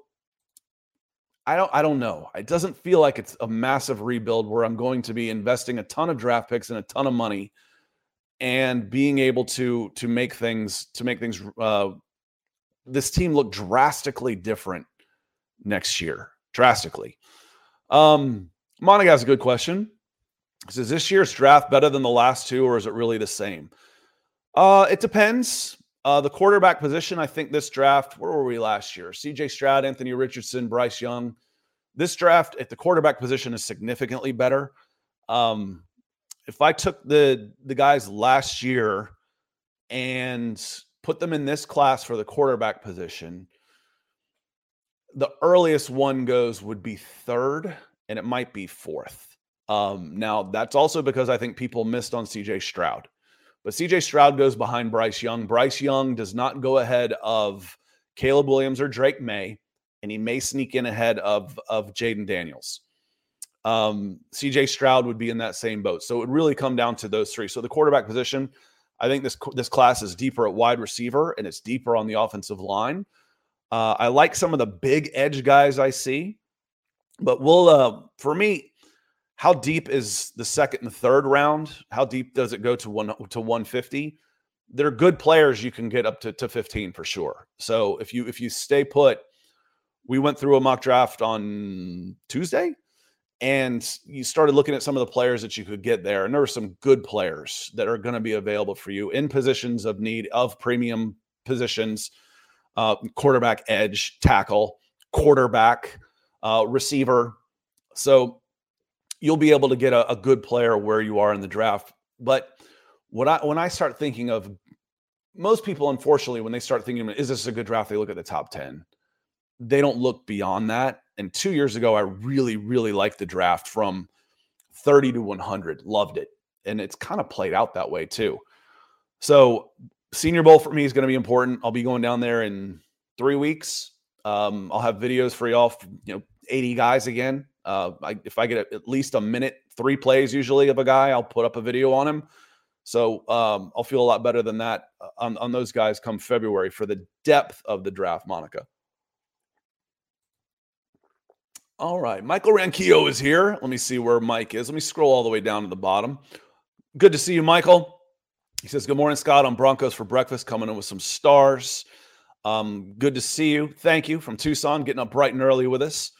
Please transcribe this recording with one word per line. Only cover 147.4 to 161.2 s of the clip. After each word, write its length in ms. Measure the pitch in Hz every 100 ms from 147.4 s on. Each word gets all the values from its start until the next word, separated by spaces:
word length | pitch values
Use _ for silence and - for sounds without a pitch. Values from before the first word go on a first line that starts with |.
| - - -
of 180 | 101
the 60 | 95
draft, 380 | 92 90 82 95
Monica. 400 | 85 76 - - _ _ _ _ _ _ _ _ _ _ _ _ _ _ _ _ _ _ _ _ _ _ _ _ _ _ _ _ - _ -
All 200 | 165 180
right, 240 | 123 98
Michael 300 | 113 190 214
Ranquillo 560 | 208 185 - 185 156 151
is 80 | 127
here. 400 | 139 160 196 208
Let 100 | 131
me 60 | 123
see 200 | - 127
where 220 | 117 117
Mike 340 | 113 113 110
is. 160 | 110 123
Let 60 | 156
me 40 |
scroll 320 | - - 147
all 120 | 127
the 60 | 117
way 120 | 110
down 220 | 104 104
to 40 | 101
the 80 | 95
bottom. 440 | 95 98 117 139 _ - _ _ _ _ _ 139
Good 120 | 190
to 40 | 147
see 160 | 175
you, 80 | 170
Michael. 580 | 160 170 165 180 175 - _ _ _ _ _ -
He 60 | 110
says, 180 | 143 127
"Good 120 | 139
morning, 180 | 147 143
Scott. 320 | - 143 135
I'm 80 | 120
Broncos 400 | 135 131 131 -
for 80 |
breakfast, 420 | 101 123 127 123 -
coming 240 | 113 110
in 60 | 104
with 100 | -
some 140 | 95
stars." 880 | - -